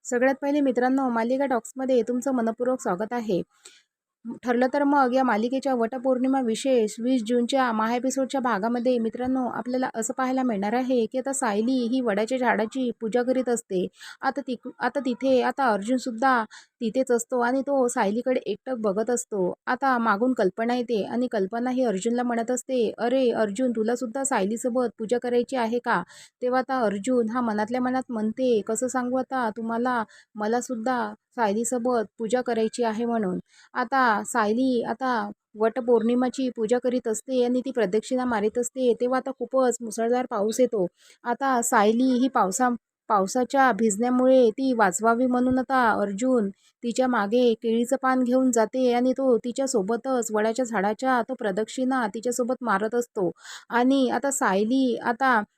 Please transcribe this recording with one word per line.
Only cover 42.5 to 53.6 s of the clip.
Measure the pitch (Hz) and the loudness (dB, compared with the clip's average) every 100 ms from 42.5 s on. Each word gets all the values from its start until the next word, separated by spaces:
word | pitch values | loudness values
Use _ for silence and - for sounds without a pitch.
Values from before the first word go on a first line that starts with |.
| 190 254 240 _ _ - | 2 0 0 _ _ 0
पावसाच्या | 208 190 254 247 277 262 | 2 2 0 0 4 4
भिजण्यामुळे | 202 226 196 240 254 254 262 233 | 4 0 2 0 4 6 6 6
ती | 220 269 | 2 0
वाचवावी | 233 196 175 226 233 254 | 2 2 4 2 2 2
म्हणून | 247 254 254 | 2 2 0
आता | 254 269 233 | 0 2 2
अर्जुन | 196 202 196 254 247 196 - _ _ | 2 -2 -2 0 2 0 -6 _ _
तिच्या | 240 226 254 | -6 0 0
मागे | 240 202 240 247 | 0 2 4 4
केळीचं | 226 233 226 240 262 | 2 0 0 0 0
पान | 262 262 | 2 2
घेऊन | 240 254 262 | 2 2 2
जाते | 240 220 262 254 | 2 0 2 2
आणि | 240 254 | 2 0
तो | 262 269 226 | 2 2 2
तिच्यासोबतच | 247 240 269 240 190 233 269 254 226 | 0 -4 -2 0 0 -4 -2 -2 -2
वडाच्या | 214 220 226 | 0 0 -2
झाडाच्या | 247 220 202 214 262 247 220 | -2 0 -2 0 0 0 -2
तो | |
प्रदक्षिणा | 262 220 190 220 - 254 262 220 | -4 -2 -2 -4 -2 -2 0 -2
तिच्यासोबत | 226 247 240 240 254 | -4 -4 -2 -2 -2
मारत | 240 190 214 | -2 0 0
असतो. | 240 240 220 175 - - - | -2 -4 -2 -4 -4 -18 -20